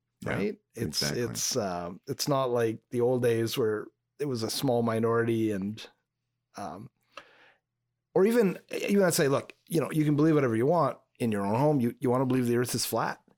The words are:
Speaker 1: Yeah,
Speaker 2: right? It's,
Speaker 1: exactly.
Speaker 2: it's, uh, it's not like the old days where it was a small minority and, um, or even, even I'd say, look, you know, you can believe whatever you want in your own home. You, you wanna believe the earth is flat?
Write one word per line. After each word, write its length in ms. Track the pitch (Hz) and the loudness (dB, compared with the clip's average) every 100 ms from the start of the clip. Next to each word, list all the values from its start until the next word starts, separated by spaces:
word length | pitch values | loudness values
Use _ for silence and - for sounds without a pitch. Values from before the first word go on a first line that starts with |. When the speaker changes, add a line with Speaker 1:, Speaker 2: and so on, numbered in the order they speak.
| _ _ | _ _
Speaker 1:
Yeah, 120 | - | -6
Speaker 2:
right? 200 | - 202 - _ - | -4 -4 -6 _ -8
It's, 260 | 98 - | -6 -4
Speaker 1:
exactly. 180 | 143 131 | -4 -2
Speaker 2:
it's, 340 | 120 113 - 127 | -4 -4 -4 -2
uh, 340 | 98 87 87 92 - | -2 -4 -8 -10 -10
it's 220 | 135 - | -6 -2
not 220 | 135 131 | 0 0
like 280 | 120 113 113 _ | 0 0 -2 _
the 80 | 120 | 0
old 220 | 120 127 | 2 2
days 340 | 120 113 113 - | 2 2 0 0
where 280 | 110 107 - - _ - | 0 -2 -6 -16 _ -10
it 60 | 147 | -6
was 160 | 123 | -4
a 60 | 110 | -4
small 320 | - 139 120 | -2 0 0
minority 680 | 117 110 113 117 117 113 110 | 2 0 2 2 2 0 0
and, 340 | 101 98 110 - _ _ _ _ _ _ - | -2 -4 -8 -14 _ _ _ _ _ _ -14
um, 340 | 98 87 120 _ _ - - _ - _ _ _ _ _ _ | -12 -12 -18 _ _ -20 -20 _ -20 _ _ _ _ _ _
or 100 | 165 | 2
even, 340 | 196 240 196 160 - - - | 4 4 2 0 -8 -6 0
even 140 | 202 | 2
I'd 120 | 185 | 4
say, 120 | 160 143 | 2 2
look, 260 | 135 - - - | 0 -4 -14 -6
you 140 | 160 | -2
know, 100 | 127 | 0
you 140 | 160 | 0
can 100 | 151 | 2
believe 200 | 143 156 151 | 4 4 4
whatever 180 | 131 | 2
you 100 | 110 | 2
want 320 | 131 175 139 - _ - | 2 2 0 -2 _ -4
in 140 | 120 | -2
your 120 | 104 | 0
own 120 | 98 113 | 0 2
home. 240 | 147 147 | 2 2
You, 120 | 120 - | 0 0
you 100 | 131 | 0
wanna 160 | 123 131 | 2 2
believe 200 | 131 120 | 0 2
the 100 | 120 | 0
earth 160 | 123 | 0
is 120 | 123 - | -2 -2
flat? 320 | 113 151 - _ | -2 -4 -6 _